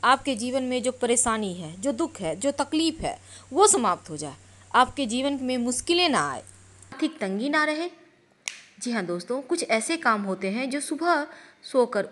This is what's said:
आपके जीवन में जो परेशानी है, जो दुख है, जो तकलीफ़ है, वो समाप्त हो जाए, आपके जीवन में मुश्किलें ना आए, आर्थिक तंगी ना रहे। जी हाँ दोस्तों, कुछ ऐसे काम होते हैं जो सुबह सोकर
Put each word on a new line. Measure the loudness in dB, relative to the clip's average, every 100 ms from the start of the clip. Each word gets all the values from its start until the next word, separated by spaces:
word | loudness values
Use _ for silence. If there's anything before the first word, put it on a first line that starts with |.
आपके | 4 2 2 -2
जीवन | -2 -2
में | 0 -2
जो | -2
परेशानी | -2 0 2 2 0 -2
है, | -6 -10 -4
जो | -4
दुख | -2 -4 -4
है, | -6 -2
जो | -2
तकलीफ़ | -2 -2 2 0 0
है, | -6 -6 -14 -20 -4
वो | 6 6
समाप्त | 6 4 0 -4
हो | -10
जाए, | -10 -12 -20 -20 0
आपके | 4 4 2 -2
जीवन | 0 -2 -2
में | -2 -2
मुश्किलें | 0 -2 0 2 4
ना | 2 0
आए, | -4 -12 -20 -20 -20 -20
आर्थिक | -4 -4 -2
तंगी | -4 -2 0
ना | 0
रहे। | 0 -2 -6 -10 -20 _ _ _ -14 -14 -20 -12
जी | -4
हाँ | -4 -2
दोस्तों, | -6 -4 -6
कुछ | -2 -4 2
ऐसे | 0 0 0
काम | 2 2
होते | 0 -4 -2
हैं | -2 -2
जो | -4
सुबह | -4 -2 2 2 0 -10 -20 _
सोकर | -2 2 2 2 -2